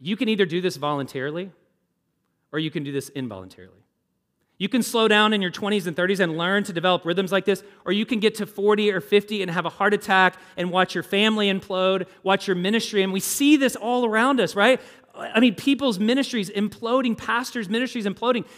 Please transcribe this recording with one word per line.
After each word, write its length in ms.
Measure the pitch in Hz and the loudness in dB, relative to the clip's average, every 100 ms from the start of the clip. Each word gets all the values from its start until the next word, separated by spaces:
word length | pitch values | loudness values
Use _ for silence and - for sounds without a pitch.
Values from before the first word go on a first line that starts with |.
you 160 | 139 220 | -8 -2
can 100 | 226 | 0
either 180 | 208 180 | 2 0
do 140 | 175 | 0
this 160 | 180 143 | -4 -4
voluntarily 760 | 147 143 131 135 139 165 190 _ _ _ _ _ _ _ _ _ _ | -4 -4 -4 -6 -8 -8 -12 _ _ _ _ _ _ _ _ _ _
or 80 | 151 | -6
you 100 | 156 | -4
can 140 | 160 | -6
do 80 | 143 | -6
this 160 | 139 - | -6 -6
involuntarily. 680 | 139 123 95 95 - 92 90 _ _ _ _ _ _ _ - | -10 -8 -10 -16 -20 -20 _ _ _ _ _ _ _ _ -8
You 100 | 196 | -2
can 140 | 247 | 0
slow 240 | 220 233 220 | 0 2 4
down 260 | 214 214 | 4 4
in 80 | 208 | 2
your 100 | 180 | -2
twenties 360 | - 202 208 175 | -4 -2 -2 -2
and 80 | 165 | -4
thirties 240 | 180 196 | -2 0
and 180 | 175 160 | 0 0
learn 260 | 175 202 202 | 0 0 -2
to 80 | |
develop 320 | 170 185 175 170 | -2 0 0 0
rhythms 260 | 175 185 | -2 0
like 120 | 190 | 0
this, 200 | 190 190 - - - | 0 -2 -4 -12 -4
or 60 | |
you 140 | 202 220 | -2 -2
can 140 | 226 | 0
get 160 | 208 214 | 0 -2
to 100 | 202 | -10
forty 460 | - 208 214 208 | -2 2 4 2
or 100 | 190 | 0
fifty 400 | - 202 202 214 | 2 2 2 -6
and 80 | 180 | -4
have 140 | 175 165 | -4 -4
a 40 | |
heart 240 | - 202 | 0 0
attack 440 | 202 226 - 180 - - - | 0 2 4 4 2 -18 -8
and 160 | 180 | -2
watch 220 | 180 185 | 0 0
your 100 | 180 | -2
family 480 | - 196 220 214 202 | -4 0 2 2 0
implode, 540 | 190 - 185 185 190 180 - | -2 -4 -2 0 0 -4 -8
watch 260 | 190 196 202 | 0 0 2
your 80 | 180 | 0
ministry. 460 | 185 226 220 202 | 2 0 0 0
And 100 | 190 | 0
we 80 | 190 | -2
see 380 | - - 285 302 | -4 0 4 6
this 180 | 254 - | 4 -2
all 300 | 220 247 233 | -2 0 2
around 340 | 220 254 262 | 2 2 2
us, 160 | 175 202 | 0 2
right? 240 | 226 254 - - _ - | 4 4 -2 -20 _ -16
I 240 | - 226 | -2 4
mean, 160 | 247 175 | 4 2
people's 440 | 277 269 277 185 | 0 2 0 0
ministries 500 | 214 277 - 233 190 | 0 0 0 -4 -4
imploding, 680 | 202 208 - 226 262 254 214 | -4 -4 -4 -2 0 0 -4
pastors' 500 | - 233 247 247 185 | -2 -4 -4 -8 -4
ministries 380 | 226 254 240 202 | -2 -2 -4 -6
imploding. 400 | - 240 247 - | -2 0 0 -4